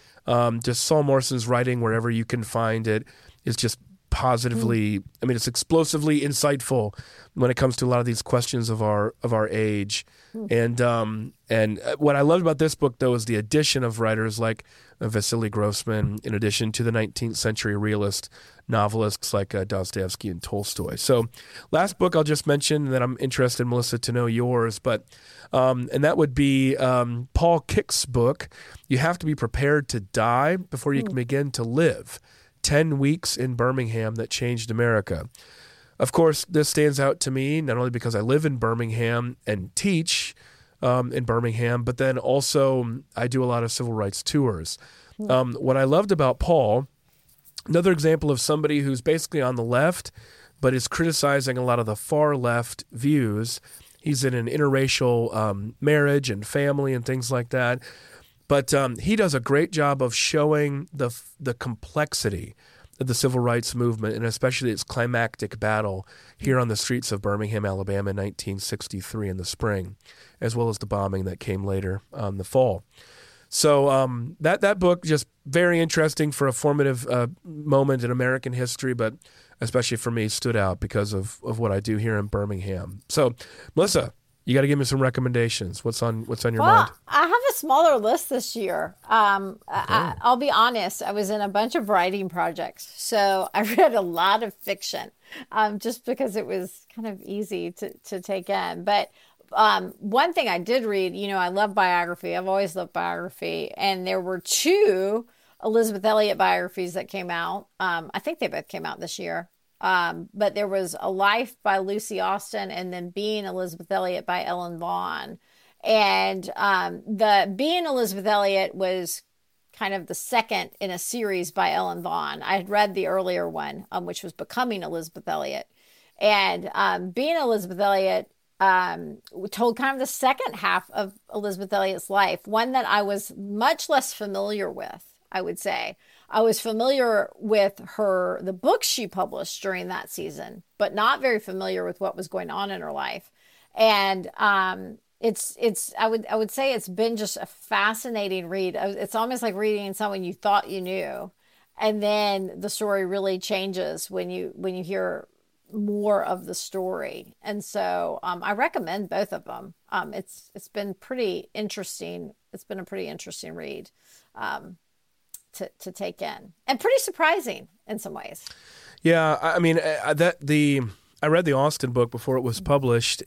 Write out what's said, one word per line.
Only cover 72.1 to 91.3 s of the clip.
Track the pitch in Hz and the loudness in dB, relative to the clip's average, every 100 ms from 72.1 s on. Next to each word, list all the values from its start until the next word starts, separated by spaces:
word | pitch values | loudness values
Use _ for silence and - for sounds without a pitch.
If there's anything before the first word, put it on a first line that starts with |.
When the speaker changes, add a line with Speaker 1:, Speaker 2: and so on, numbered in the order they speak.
Speaker 1:
um, | - 104 98 | -8 -6 -6
the | |
fall. | 90 131 127 90 - _ - - - _ _ | 0 2 2 0 -8 _ -20 -20 -20 _ _
So, | - 151 143 139 | 2 4 6 6
um, | 135 131 123 120 - | 4 2 -2 -6 -2
that, | 156 202 | 0 4
that | 202 202 | 2 4
book, | 180 175 160 | 4 4 2
just | 151 - _ 139 | 0 0 _ -2
very | 156 175 170 | 4 4 4
interesting | 165 - 156 - 151 | 2 4 2 2 -2
for | - 139 | 2 0
a | |
formative, | 123 151 147 139 123 - | 2 2 4 2 2 0
uh, | 123 120 180 | 0 0 -4
moment | 175 151 151 135 139 131 | -14 -8 2 4 4 2
in | 120 | 0
American | 123 127 127 127 | 0 2 0 -2
history, | 123 123 - 131 | -4 -4 -2 -4
but | 120 110 120 _ _ _ _ | 0 -2 -2 _ _ _ _
especially | 117 127 120 117 | -2 0 0 -2
for | 120 | -2
me, | 117 107 | -2 -2
stood | - 123 113 | -2 0 2
out | 95 90 | 2 0
because | - 107 104 | -2 -2 0
of, | 101 98 - | -2 -4 -8
of | - 110 | -6 -2
what | 113 | 0
I | 98 | 0
do | 107 107 | 0 -2
here | 113 104 | 0 0
in | 101 | 0
Birmingham. | 104 101 95 98 92 90 98 - | -2 -2 -4 -4 -6 -8 -14 -4
So, | - 127 117 - - - - | 0 0 0 -16 -20 -4 0
Melissa, | 196 165 - - _ _ - | 2 2 -2 -10 _ _ 0
you | 131 | 2
gotta | 139 | 4
give | 143 | 2
me | 127 | 2
some | 135 | 2
recommendations. | 131 127 127 123 117 - 92 90 | 2 2 0 2 0 -2 -6 -4
What's | 117 110 | -4 -2
on, | 117 113 113 | -2 -2 -6
what's | 113 120 | -2 0
on | |
your | 113 | 4
Speaker 2:
Well, | 320 440 | 6 6
Speaker 1:
mind? | - - - | 4 -6 0
Speaker 2:
I | 285 | 2
have | 339 | 4
a | 466 539 | 4 2
smaller | - 311 269 330 254 | -2 2 6 6 4
list | 214 320 - | 2 0 0
this | 254 - 226 | -4 -4 -6
year. | 190 160 165 - - | -4 -2 -6 -10 2
Um, | 220 208 196 196 - - | 4 4 2 -2 -12 -6
I, | 190 - | -6 0
I, | 220 - | 0 0
Speaker 1:
Okay. | - | 0
Speaker 2:
I'll | 240 247 | 2 4
be | 285 | 4
honest, | - 233 233 185 - | 4 4 2 -2 -4
I | - | -4
was | 202 196 | -2 -2